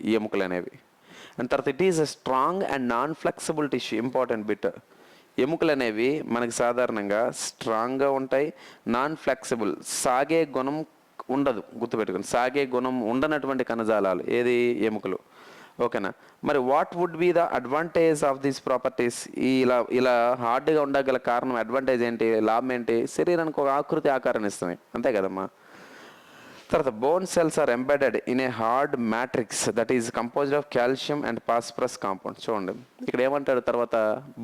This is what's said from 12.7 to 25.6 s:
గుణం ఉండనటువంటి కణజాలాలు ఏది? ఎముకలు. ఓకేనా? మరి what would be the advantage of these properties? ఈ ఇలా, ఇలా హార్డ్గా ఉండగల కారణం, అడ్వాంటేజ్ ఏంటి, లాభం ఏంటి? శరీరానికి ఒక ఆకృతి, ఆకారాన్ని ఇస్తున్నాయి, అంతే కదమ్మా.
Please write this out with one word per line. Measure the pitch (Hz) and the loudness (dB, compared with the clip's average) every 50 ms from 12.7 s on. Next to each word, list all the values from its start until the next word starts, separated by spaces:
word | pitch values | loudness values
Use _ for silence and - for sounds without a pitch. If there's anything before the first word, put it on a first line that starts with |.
| 123 | -2
గుణం | 123 127 127 127 127 113 107 | -2 -2 -2 -2 -2 -2 -2
ఉండనటువంటి | 117 131 147 156 156 147 135 135 135 127 123 - | 0 0 0 0 0 -2 -2 -2 -2 -2 -2 -2
కణజాలాలు | 117 117 113 107 110 104 98 95 92 82 - - 117 120 | -2 -2 0 2 2 2 2 2 0 0 -2 -2 0 2
ఏది? | 120 123 123 120 120 120 120 - 104 110 | 2 2 2 2 2 2 0 0 0 -2
ఎముకలు. | 107 104 - 95 92 - - _ - - - - - - - - - - 120 | -2 -2 -4 -6 -6 -8 -10 _ -20 -20 -20 -20 -20 -20 -20 -16 -4 -2 -2
ఓకేనా? | 117 - 113 98 92 - - - - - _ - - | -2 0 -2 -4 -4 -6 -10 -16 -20 -16 _ -2 0
మరి | 147 139 123 127 | 0 2 2 2
what | 139 156 185 - - 170 | 2 2 0 -2 -2 -4
would | 180 175 160 160 | -4 -4 -2 0
be | 175 175 165 170 | 2 2 4 4
the | 170 - - 123 | 2 2 0 -2
advantage | 123 120 135 151 165 170 - 175 165 165 156 147 156 143 | -2 -2 -2 -2 -2 0 2 4 4 4 4 4 2 0
of | 135 135 135 | 0 0 -2
these | 139 131 - - - | -2 -2 -2 -2 0
properties? | 127 123 - 131 - - 123 120 - - - - - - - 127 | 0 0 0 -2 -2 0 0 0 -2 -4 -10 -10 -4 0 2 2
ఈ | 131 131 127 | 4 4 4
ఇలా, | 123 127 123 110 - 113 127 | 4 4 2 2 2 2 2
ఇలా | 127 127 123 120 117 120 127 127 120 | 4 4 4 4 4 2 2 2 0
హార్డ్గా | 117 120 135 147 160 160 151 143 | 0 0 2 2 2 2 2 2
ఉండగల | 139 139 139 135 135 127 123 - - | 2 0 0 2 2 0 0 0 0
కారణం, | 120 123 - 131 127 117 110 | 0 0 0 0 0 0 -2
అడ్వాంటేజ్ | 110 123 135 135 131 131 117 120 120 | 0 -2 0 2 2 2 2 2 0
ఏంటి, | 117 107 113 113 113 110 110 110 | 0 0 2 2 4 4 4 4
లాభం | 110 120 127 127 127 123 | 2 2 0 0 -2 -2
ఏంటి? | 117 117 117 117 127 135 - | 0 0 0 0 0 0 -2
శరీరానికి | - 156 170 175 170 165 156 147 - 143 | 0 0 2 2 0 0 -2 -2 0 0
ఒక | 139 135 147 | 2 2 0
ఆకృతి, | 147 - 165 156 - 151 135 | 0 0 -2 0 2 2 2
ఆకారాన్ని | 131 123 127 120 113 107 101 - | 2 0 0 0 0 -2 -4 -4
ఇస్తున్నాయి, | - 92 87 87 - _ _ - | -4 -6 -6 -6 -8 _ _ -6
అంతే | 117 120 143 113 101 | -2 0 0 2 2
కదమ్మా. | 95 95 95 95 95 - - _ | 0 -2 -2 -4 -6 -8 -10 _